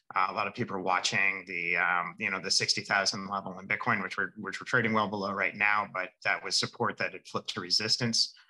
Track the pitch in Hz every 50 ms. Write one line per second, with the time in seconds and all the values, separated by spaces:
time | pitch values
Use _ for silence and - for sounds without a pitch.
0 | _ - - 98 92 98 92 104 104 98 98 120 117 98 104 98 90 92 90 90
1 | - - - 101 98 98 95 95 90 90 92 87 87 85 87 87 90 90 90 87
2 | 87 85 85 - 110 104 95 95 85 98 - - 117 - - 107 101 - 110 101
3 | 98 95 - 104 98 95 101 98 98 95 90 92 95 98 107 104 - 123 117 104
4 | 92 92 - - 98 92 - 107 101 95 98 - - - - 123 113 113 110 110
5 | 107 104 104 104 98 101 98 98 95 90 - 104 104 104 104 107 104 - - 92
6 | 92 90 - _ - 104 98 85 87 95 92 - - - - - 120 104 95 -
7 | 98 90 90 90 - - - 104 - - - 107 90 85 92 - 107 110 - -
8 | 127 120 113 - - - - - - _